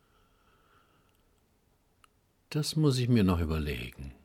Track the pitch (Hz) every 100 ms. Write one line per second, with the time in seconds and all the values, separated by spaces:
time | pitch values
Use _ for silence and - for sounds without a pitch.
0 | _ _ _ _ _ _ _ _ _ _
1 | _ _ _ _ _ _ _ _ _ _
2 | _ _ _ _ - 151 147 156 147 123
3 | 120 117 95 85 80 80 73 64 60 -
4 | 69 -